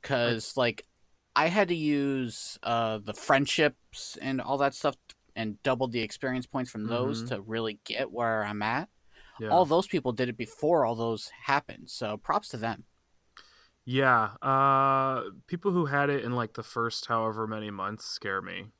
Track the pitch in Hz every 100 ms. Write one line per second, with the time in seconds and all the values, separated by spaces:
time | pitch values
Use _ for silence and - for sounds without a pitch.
0 | - 135 120 113 - - 120 110 - _
1 | _ _ _ - 156 185 190 170 151 143
2 | 139 135 123 - - - - 117 113 110
3 | 104 104 - 139 143 - 151 - _ -
4 | - - 131 135 - 135 139 - 147 139
5 | _ - _ - 110 104 - 127 131 120
6 | 110 - 135 127 123 - 123 110 107 117
7 | 131 113 117 117 104 113 113 107 - 110
8 | 131 110 117 110 104 104 107 123 127 _
9 | _ - - - 110 151 170 160 185 175
10 | 131 113 127 117 113 - 151 170 120 117
11 | 117 113 - - - 143 - - - -
12 | 110 107 - 180 - 120 113 110 - _
13 | _ _ _ - - _ _ _ - 127
14 | 135 123 107 107 143 135 135 135 135 135
15 | 135 131 104 98 - 175 202 180 156 143
16 | 143 139 113 123 113 - 117 - 117 -
17 | - 117 113 107 110 110 107 101 95 107
18 | - - 104 95 92 92 101 _